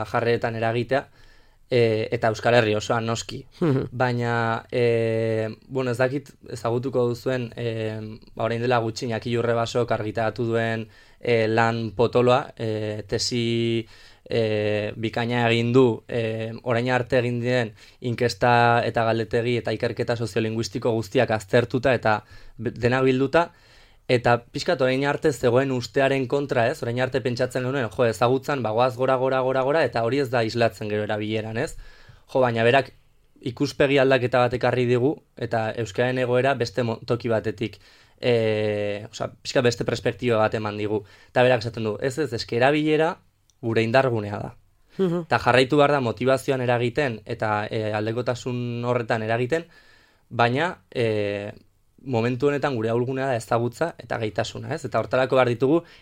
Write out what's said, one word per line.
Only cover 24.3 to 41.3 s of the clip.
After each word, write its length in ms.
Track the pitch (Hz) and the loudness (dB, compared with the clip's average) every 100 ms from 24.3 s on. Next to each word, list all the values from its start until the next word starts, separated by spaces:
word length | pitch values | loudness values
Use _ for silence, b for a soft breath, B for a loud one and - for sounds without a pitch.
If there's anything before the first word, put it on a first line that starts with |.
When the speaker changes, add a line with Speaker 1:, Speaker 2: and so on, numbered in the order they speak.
| 120 - | 2 0
Speaker 1:
pixkat 280 | 147 - 170 | -8 -2 0
orain 220 | 127 131 | 2 2
arte 280 | 143 143 160 | 0 0 0
zegoen 400 | 139 123 123 135 | 2 2 2 2
ustearen 560 | 127 123 139 135 135 123 | -2 -2 0 2 2 0
kontra, 400 | 143 143 135 117 | -2 0 0 0
ez? 80 | - | 0
Orain 180 | 117 120 | -4 -2
arte 200 | 127 135 | -2 0
pentsatzen 440 | 123 120 127 135 | -2 -2 -2 -2
genuen, 240 | 127 139 110 | -2 -2 -2
jo, 140 | - 120 | 0 0
ezagutzan, 560 | 110 120 131 139 139 | 2 2 2 0 -4
ba, 80 | 110 | -2
goaz 240 | 110 127 120 | 2 2 2
gora, 200 | 131 131 | 0 2
gora, 240 | 131 131 | 2 0
gora, 220 | 131 135 | 0 0
gora, 200 | 131 156 | 2 2
eta 200 | 139 117 | 0 0
hori 160 | 117 139 | 0 0
ez 80 | 131 | 0
da 140 | 123 | 0
islatzen 440 | 113 117 113 - 107 | 0 2 0 0 -6
gero 140 | 104 | -4
erabileran, 560 | 104 107 107 110 110 110 | -2 -4 -2 -4 -4 -4
ez? 140 | 156 - b b b b b | -6 -8 b b b b b
Jo, 80 | 135 | 0
baina 220 | 123 117 | 2 4
berak 300 | 117 135 131 - _ _ _ _ | 4 4 2 -6 _ _ _ _
ikuspegi 560 | 135 123 139 - 143 139 | -8 -4 -2 2 2 4
aldaketa 400 | 131 131 123 123 | 4 4 2 2
bat 160 | 123 | 2
ekarri 300 | 120 123 127 120 | 2 0 2 2
digu, 240 | 123 131 - _ - | 2 2 -2 _ -10
eta 360 | 117 117 110 113 | -4 -2 -2 -4
euskararen 420 | 110 - 123 127 | -4 -2 0 0
egoera 360 | 123 123 131 | 0 2 2
beste 300 | 131 120 - 117 | 0 -2 -2 -2
mo-, 140 | 113 | -2
toki 240 | - 120 117 | -2 -2 0
batetik, 520 | 110 110 101 107 - b b b b | 0 -2 -4 -6 -8 b b b b
e, 840 | 127 117 110 107 107 104 104 104 113 | 0 2 2 0 0 -2 -4 -6 -10
osea, 180 | - 113 - | -8 -10 -10
pixka 180 | - 143 | -4 2
beste 240 | 120 117 | 2 2
perspektiba 540 | 117 120 123 117 123 110 | -2 -2 -2 -2 0 2
bat 160 | 110 | 2
eman 240 | 113 107 104 | 0 -4 -4
digu. 240 | 104 107 101 b b | -2 -4 -6 b b